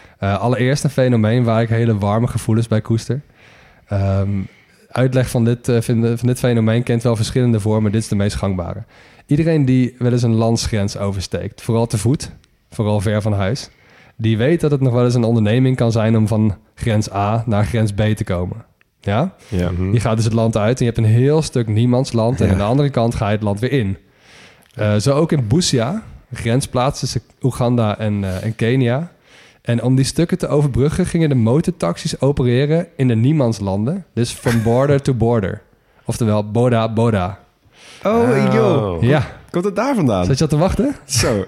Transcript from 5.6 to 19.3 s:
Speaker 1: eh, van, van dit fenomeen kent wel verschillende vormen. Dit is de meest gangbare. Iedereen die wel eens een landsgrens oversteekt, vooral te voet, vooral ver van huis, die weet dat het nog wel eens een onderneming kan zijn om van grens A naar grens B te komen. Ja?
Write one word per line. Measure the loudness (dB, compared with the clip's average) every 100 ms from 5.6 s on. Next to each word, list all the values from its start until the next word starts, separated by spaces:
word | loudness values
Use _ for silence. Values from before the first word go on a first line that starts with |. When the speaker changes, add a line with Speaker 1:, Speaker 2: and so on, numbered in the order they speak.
| 0
Speaker 1:
eh, | 0
van, | 2 0 0 0
van | -2
dit | 0
fenomeen | 0 2 2 0
kent | 0 0
wel | 0 0
verschillende | 0 0 2 2
vormen. | 0 0 0
Dit | -2
is | -2
de | -2
meest | -2 -2
gangbare. | -4 -4 -6 -10 -14 -20 -20 -20 -2
Iedereen | 0 2 2 4
die | 2 2 0
wel | 0
eens | 2
een | 2 2
landsgrens | 2 0 -2 -2 -2 -4
oversteekt, | -6 -6 -6 -8 -8 -10
vooral | -4 -2 0
te | -2
voet, | -2 -2 -6 -18 _ _ _
vooral | -4 -2 0
ver | 0 -2
van | -2
huis, | -2 -2 -4 -8 _ _ -20 -20 -4
die | -2 2
weet | 2 0
dat | 0
het | 0
nog | 2
wel | 2 2
eens | 2
een |
onderneming | 2 2 2 2 2 2
kan | 0
zijn | 2 2 2
om | 2
van | 2 0 -2 _ -6
grens | -2 0 -2
A | -2 -2 -2 0
naar | 0 0
grens | 0 -2
B | 0
te | -2 0
komen. | -2 -4 -4 -8 -16 _ _ _
Ja? | -4 -2 -2